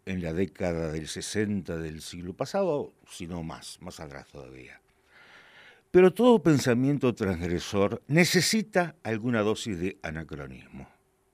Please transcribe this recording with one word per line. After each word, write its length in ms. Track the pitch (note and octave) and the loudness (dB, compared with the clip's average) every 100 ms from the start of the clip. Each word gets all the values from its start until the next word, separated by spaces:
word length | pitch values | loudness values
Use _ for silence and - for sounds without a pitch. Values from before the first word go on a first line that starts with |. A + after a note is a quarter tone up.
| - | -8
en 160 | F#2 | -6
la 80 | E2 | -4
década 580 | E2 F#2+ - F2+ E2 D#2+ | -2 -4 -2 -4 -2 -4
del 200 | D#2+ D2 | -6 -8
sesenta 680 | F#2 - G#2 G#2 G2+ D#2+ E2 | -10 -6 -4 -2 -4 -4 -6
del 260 | D#2+ D#2 | -8 -10
siglo 320 | - F2 F2+ | -12 -12 -10
pasado, 600 | F2+ C3 G3+ F#3 D3 - _ _ | -8 -4 -2 0 -2 -6 _ _
si 180 | - E2+ | -14 -10
no 160 | F2 | -8
más, 340 | D#2+ C2 - - | -8 -10 -14 -16
más 180 | F2 E2+ | -16 -14
atrás 280 | D2+ C#2 - | -14 -16 -18
todavía. 520 | C#2+ C2 C2 B1+ - _ _ _ _ - - - - - _ _ | -18 -18 -18 -20 -20 _ _ _ _ -20 -20 -20 -20 -20 _ _
Pero 220 | F3+ F#3 | 6 6
todo 280 | - B3 A3+ | 8 6 6
pensamiento 720 | E3+ C#3 B2+ A#2+ C3+ C#3+ B2+ | 6 4 4 2 2 2 2
transgresor 880 | - G2 E2+ F2 F2 - G2+ G2+ - - | 2 0 0 0 -2 0 0 2 0 0
necesita 880 | D#3 F3 F#3 - A3 - F#3 E3+ - | 2 4 2 2 0 0 0 -2 -6
alguna 380 | G#2+ A2+ B2 A2+ | -4 -2 0 2
dosis 360 | G#2 G#2+ A#2 F2 | 2 0 -4 -4
de 200 | F#2 - | -4 -6
anacronismo. 880 | D#2+ D#2 D2+ C#2+ C#2 C2 - C2+ C2 _ _ _ _ | -8 -8 -10 -12 -12 -14 -18 -18 -18 _ _ _ _